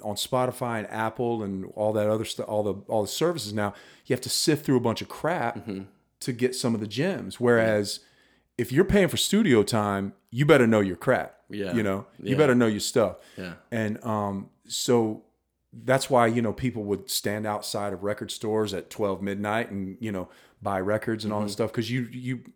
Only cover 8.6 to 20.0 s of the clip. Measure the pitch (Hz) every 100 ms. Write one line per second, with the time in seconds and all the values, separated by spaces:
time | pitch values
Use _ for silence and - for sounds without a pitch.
8.6 | 120 131 190 208 175 113 - 196 220 117
9.6 | 101 113 104 98 98 - _ 117 143 151
10.6 | 117 110 98 87 - 117 76 - - 104
11.6 | 98 98 104 98 98 - 98 135 151 123
12.6 | 117 104 - 123 101 92 - - 90 85
13.6 | - 117 107 107 120 107 101 98 - _
14.6 | - - - 120 110 110 - _ _ _
15.6 | _ 120 117 131 - 127 117 120 113 101
16.6 | 131 110 101 98 - - 104 107 107 104
17.6 | - 110 101 92 101 104 104 - 110 107
18.6 | 107 95 - - 104 95 98 101 104 110
19.6 | 120 98 95 92